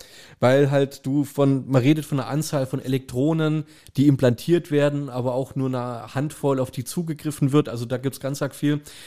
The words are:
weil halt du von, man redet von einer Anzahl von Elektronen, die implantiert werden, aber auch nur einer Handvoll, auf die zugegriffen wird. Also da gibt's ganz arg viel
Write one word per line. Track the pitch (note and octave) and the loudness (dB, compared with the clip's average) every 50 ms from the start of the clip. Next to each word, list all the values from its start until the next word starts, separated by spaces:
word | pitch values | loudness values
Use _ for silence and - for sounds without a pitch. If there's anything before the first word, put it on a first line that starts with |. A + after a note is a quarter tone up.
| - - - - - - - _ | -20 -20 -20 -20 -20 -20 -6 _
weil | - B2 C3 C#3 C#3+ C3+ | 2 4 6 6 4 4
halt | C#3+ C#3 C#3 C#3 - - - | 4 2 0 0 -2 -8 -6
du | C#3 C3+ D3 C#3+ | -2 0 0 -2
von, | C#3+ - - C#3 C#3 C3+ C3+ B2 - | -2 0 2 2 2 2 2 0 0
man | C3 C3 A#2 | 0 2 4
redet | C#3 D#3 D#3 C#3+ | 4 2 2 0
von | - D3+ C3+ | -2 -4 -4
einer | A#2 A2 | -2 -2
Anzahl | C3 D3+ D3+ - - C#3+ C3+ | -4 -4 -4 -2 -2 -4 -2
von | B2+ - C3 - | -2 -4 -8 -4
Elektronen, | B2+ C3 C3 C3 - B2 B2+ C#3 D#3 E3 D#3+ D#3 D#3 D3+ D#3 D3 - - - _ - _ C3 | -4 -4 -4 -4 -6 -4 -2 0 0 0 0 0 0 0 -2 -4 -8 -14 -20 _ -8 _ 4
die | C#3 D3 | 4 4
implantiert | C#3 B2+ C3+ B2 B2 - - - F3 F3 E3+ - | 4 6 4 2 2 2 2 2 2 2 2 0
werden, | D3 C#3+ C#3+ D3 C#3+ C#3+ C#3+ C3+ | 2 2 2 2 2 -2 -6 -6
aber | B2 B2+ A#2+ B2+ A#2+ | -6 -4 -4 -2 -2
auch | C3 C3+ - - | -2 -4 -4 -4
nur | C3+ C3 C3 | -4 -2 -2
einer | B2+ B2 A#2+ B2 A#2+ A2+ - B2 - | -2 -4 -4 -6 -8 -10 -12 -8 -6
Handvoll, | - D3 D#3 - - - C#3 C#3 C3 | -4 -4 -4 -6 -2 -2 0 0 0
auf | B2+ B2+ | -2 -4
die | - - A#2+ | -4 -8 -10
zugegriffen | - - F3+ F3 E3 D#3 - - D#3 D3 - D3+ C3+ C3+ | -6 -6 -6 -6 -6 -8 -6 -6 -8 -2 0 0 4 4
wird. | D3+ D3 - | 4 2 2
Also | A#2+ A#2 A#2+ | -2 -6 -6
da | A#2 B2+ B2 | -6 -6 -4
gibt's | B2+ C#3 C3 - | -4 -6 -6 -6
ganz | - C3 C#3+ - D3+ | -8 -8 -6 -4 -6
arg | C3+ - | -6 -6
viel | - - D3 D3 D3 D3 - - - - | -2 -2 -2 -2 -2 -4 -10 -18 -20 -20